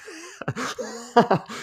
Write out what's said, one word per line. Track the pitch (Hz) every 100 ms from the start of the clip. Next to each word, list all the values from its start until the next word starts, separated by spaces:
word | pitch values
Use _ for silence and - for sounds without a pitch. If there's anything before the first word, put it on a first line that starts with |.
| -
<laughs> | 330 349 - -
<laughs> | - 254 - 220 233 240 240 - 180 - -